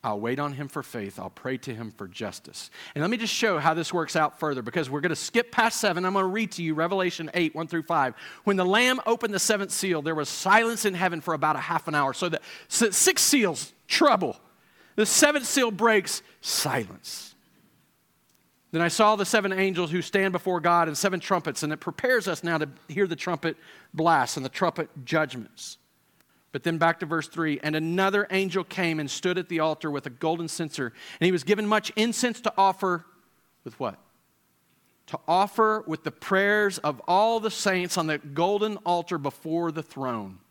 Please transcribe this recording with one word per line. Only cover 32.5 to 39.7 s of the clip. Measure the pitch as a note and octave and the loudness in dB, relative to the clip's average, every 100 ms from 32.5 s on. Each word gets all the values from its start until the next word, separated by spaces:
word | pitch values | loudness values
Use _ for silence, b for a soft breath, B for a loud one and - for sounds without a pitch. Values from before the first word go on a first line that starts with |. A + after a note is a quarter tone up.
| - | 2
offer," | G3 F#3+ F#3+ F3 - _ _ _ _ _ | 2 2 -2 -2 -6 _ _ _ _ _
with | - - | -18 -6
what? | B2 F#2+ _ _ _ _ _ _ _ _ _ _ _ | -6 -6 _ _ _ _ _ _ _ _ _ _ _
"To | - - | -10 0
offer | E3+ G3 - A3 G#3+ F#3 | 2 2 2 2 2 -2
with | D#3 | -6
the | - | -6
prayers | - - F#3+ G3+ G#3 G#3 F3+ | -10 0 2 4 4 2 0
of | D3 C3+ - | -4 -4 0
all | F3+ A3 A3+ | 2 2 2
the | G#3+ | -2
saints | - G#3 F#3 F3+ F3+ | -2 0 0 0 -2
on | D#3+ | -2
the | D3+ | -2
golden | D3 C#3+ F3 G3+ G#3+ G#3 | -4 -2 0 2 -2 -4
altar | - F3 E3+ E3+ | -2 -2 -2 -6
before | C#3 - E3 E3 E3+ | -6 -8 -6 -2 -2